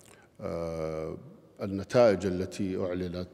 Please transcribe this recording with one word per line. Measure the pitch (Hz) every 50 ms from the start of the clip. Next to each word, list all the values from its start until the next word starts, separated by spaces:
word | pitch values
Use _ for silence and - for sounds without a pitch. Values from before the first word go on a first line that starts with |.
| - - - - - _ _ -
آه، | - 92 87 85 85 82 82 82 80 80 80 78 80 80 82 - - - - - - - - - -
النتائج | 101 95 95 98 - - 127 120 113 98 87 92
التي | 98 90 90 92 - - - 104 92 92 98 98
أعلنت | 90 90 90 92 87 85 90 90 -